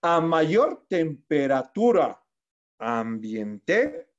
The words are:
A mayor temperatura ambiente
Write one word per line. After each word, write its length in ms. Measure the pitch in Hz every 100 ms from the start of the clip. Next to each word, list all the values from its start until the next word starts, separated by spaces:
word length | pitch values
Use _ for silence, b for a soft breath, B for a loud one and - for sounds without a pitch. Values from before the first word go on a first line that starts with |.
A 180 | 170 170
mayor 640 | 165 160 156 202 311 - _
temperatura 1300 | 180 160 147 _ 151 139 135 127 - 240 196 131 - _ _ _ _ _ _
ambiente 1300 | 113 117 113 113 110 110 104 104 - 202 294 - -